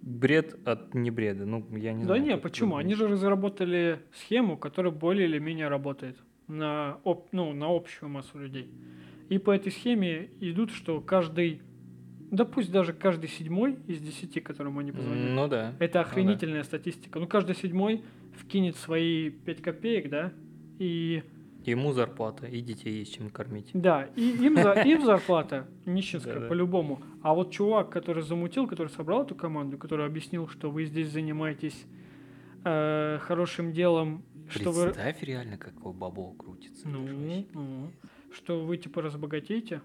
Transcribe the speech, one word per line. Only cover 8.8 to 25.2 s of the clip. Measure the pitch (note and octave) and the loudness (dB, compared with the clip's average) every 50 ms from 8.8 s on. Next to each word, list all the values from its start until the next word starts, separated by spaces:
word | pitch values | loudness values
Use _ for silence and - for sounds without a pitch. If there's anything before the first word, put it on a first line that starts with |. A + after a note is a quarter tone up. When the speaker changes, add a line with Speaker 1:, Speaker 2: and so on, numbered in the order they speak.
| - - - - - - - - - - | -18 -18 -18 -18 -20 -20 -20 -20 -4 0
Speaker 2:
И | F#3+ G3 | 0 2
по | G3 - | 4 6
этой | G3+ G3 G3 G3 | 4 4 4 -2
схеме | F#3+ - - A#3+ A#3+ G#3+ F#3+ F3 E3 D#3+ F3+ - - - | -6 -2 0 2 2 4 2 2 0 -4 -6 -10 -12 -8
идут, | G3+ F3 E3 F3+ A3+ A3 | -6 -4 0 0 -2 -2
что | - - - - E3 D3+ | -2 -10 -4 -2 -2 -2
каждый | - - F#3+ F#3+ F3 D#3+ D#3+ E3+ F3 E3+ D#3 D3 - - - - - - - - - - - - - - | 0 2 4 4 4 4 0 0 0 0 0 -4 -10 -18 -20 -20 -20 -20 -20 -20 -20 -20 -18 -18 -8 -2
да | - F#3+ A#3+ | 2 2 2
пусть | A#3 - C#4 A3+ F3 | 2 2 -2 -2 2
даже | F3 G3 F#3 E3 E3 | 4 2 4 2 0
каждый | - - G3 F3+ D#3+ D#3+ D#3 | 2 2 2 2 2 -2 -8
седьмой | - - E3 D#3 E3+ F#3 A3+ C#4 C4+ - - - | -8 -8 -6 -2 0 2 2 2 0 -2 -6 -8
из | F3+ D#3 | -8 -6
десяти, | D3+ D3+ - - - F3 - E3 | -6 -10 -10 -10 -12 -8 -8 -8
которому | D#3+ - D3+ C#3+ C#3+ C#3+ C#3 C#3+ | -8 -8 -10 -6 -6 -6 -4 -4
они | C#3+ C#3+ | -6 -6
позвонят. | C#3 C3+ B2+ A#2+ A#2+ B2 B2 B2 | -6 -4 -4 -2 -2 0 0 0
Speaker 1:
Ну | B2+ C3 C#3+ D3 | 2 2 2 2
да. | C#3 A#2 A2 A2+ B2 - | 2 0 0 -2 -2 0
Speaker 2:
Это | E3+ E3+ - F3+ | 0 2 4 2
Speaker 1:
Ну | E3 | 2
да. | - | 2
Speaker 2:
охренительная | - F#3+ F#3+ F#3+ G3+ F#3+ - D#3+ D#3 D3+ C#3+ | 2 4 6 6 4 4 0 -2 -2 -4 -4
статистика. | - - D#3 - F3+ D#3+ - - - - D#3+ | -4 -6 -6 -4 -6 -8 -8 -12 -10 -6 -6
Ну, | E3+ E3+ | -6 2
каждый | - G#3 F#3+ E3+ F#3 | 2 2 2 2 -2
седьмой | - - F#3+ E3+ F#3 F#3+ G#3 A3 A3+ - - - - - - - - | -2 -2 -2 0 2 2 2 2 0 -2 -10 -18 -20 -20 -20 -20 -20
вкинет | - - - G3 F#3+ F3 D#3+ - | -16 -2 2 2 2 2 0 -4
свои | - - E3 E3 E3 E3 E3 D#3+ D#3+ D3+ | -6 -2 0 2 2 2 2 0 0 -4
пять | D3 - - - E3 D#3+ | -6 -8 -8 -8 -8 -4
копеек, | - F3 E3 D#3+ - A3+ A#3 G#3 - C#3+ | -4 -6 -6 -4 -2 0 0 0 0 -2
да, | C#3+ D3 D#3+ F#3 - - - - - - - - - - | -4 -2 -2 -4 -6 -10 -18 -20 -20 -20 -20 -20 -8 -4
и | F#3+ F3+ E3+ E3+ E3 E3 E3 D#3+ D#3 - - - - - - - - | -2 -2 0 0 0 0 0 -2 -4 -8 -16 -20 -20 -20 -20 -10 -2
Speaker 1:
Ему | - A#2+ A#2+ C#3 D3 C#3 | 0 0 2 2 2 4
зарплата, | B2 A#2+ A2+ - - A#2 A2 A2+ - - | 2 2 0 0 -4 -4 -4 -4 -6 -12
и | A#2+ B2 A#2+ | -8 -8 -8
детей | A#2+ A#2+ A2+ G2+ - A2+ G#2+ G#2+ | -6 -6 -8 -8 -6 -6 -6 -6
есть | G#2 G2+ - | -6 -8 -10
чем | - A2+ G#2 | -10 -10 -10
кормить. | - - G#2+ B2 A2+ G#2 G2+ - - | -8 -8 -8 -8 -8 -10 -10 -4 -2
Speaker 2:
Да, | F#3+ E3+ F#3 E3 C#3+ C3+ C#3 - | 4 6 6 6 6 2 -4 -2
и | - A#3 A#3+ | 2 2 2
им | B3 A#3 B3 C#4 D#4 | 4 6 6 6 8
за-, | C#4 A3+ G3+ G3 | 8 8 8 8
Speaker 1:
<laughs> | G#3 G#3+ | 8 8
Speaker 2:
им | C4+ D#4 D#4+ D4 | 8 8 8 8
зарплата | A#3+ G#3 F3+ | 8 6 6